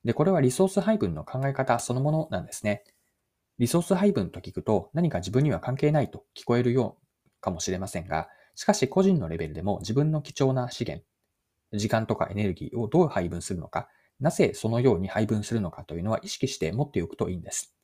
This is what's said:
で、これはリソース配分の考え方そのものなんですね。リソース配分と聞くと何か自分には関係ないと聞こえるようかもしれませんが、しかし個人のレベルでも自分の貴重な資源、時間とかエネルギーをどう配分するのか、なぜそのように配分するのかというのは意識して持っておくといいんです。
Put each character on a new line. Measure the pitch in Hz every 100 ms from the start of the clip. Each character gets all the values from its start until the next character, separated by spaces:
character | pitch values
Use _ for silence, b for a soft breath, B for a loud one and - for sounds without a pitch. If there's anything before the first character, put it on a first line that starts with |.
で、 | 117
こ | 117 156
れ |
は | 180
リ | 127
ソ | 127 190
ー |
ス | -
配 | 185 214
分 | 202 151
の |
考 | 147 127 139
え |
方 | 135 131 120
そ | -
の | 123
も | 143
の | 156 156
な | 90
ん | -
で |
す | -
ね。 | 107 101 _ _ _ _ _ _ _ -
リ | 120
ソ | 170
ー |
ス | 170 185
配 | 202
分 | 160 90
と | -
聞 | -
く | -
と | - 104 -
何 | 151 170
か | 92
自 | 92
分 | 120
に | 147
は | 87
関 | - 131
係 | 151
な | 151
い | 123
と | - _ -
聞 |
こ | - 120
え |
る | 123
よ | 127 113 - _ _ _
う | _
か | -
も | 87
し | -
れ | 92
ま | 92
せ | 87
ん | 87
が、 | 80 - b b
し | - -
か |
し | 202 131
個 | 185
人 | 196 175
の | 82
レ | 82
ベ | 80
ル |
で | 78
も | 92 95
自 | -
分 | 120 151
の | 156
貴 | 143
重 | - 135
な | 131 123
資 | -
源、 | 95 76 _ _ _ _ _ _ _
時 | 104 104
間 | 113 110
と | 110
か | -
エ |
ネ | 101
ル | 104
ギ | 85 -
ー | 113
を | 110
ど | 170 165
う |
配 | 98 87
分 | 87
す | -
る | 90
の | 78
か、 | 85 - b b _
な | 143
ぜ | - 175
そ | - 110
の | 117
よ | 131 -
う |
に | 95
配 | 104 107
分 | 107
す | 104
る | 113
の | 90
か | - -
と | 82
い |
う |
の | 98
は | 110
意 | 196
識 | - -
し | -
て | 80
持 | 107
っ | 147
て | 101
お | 82
く | -
と | 90
い | 90
い |
ん |
で | -
す。 | - - _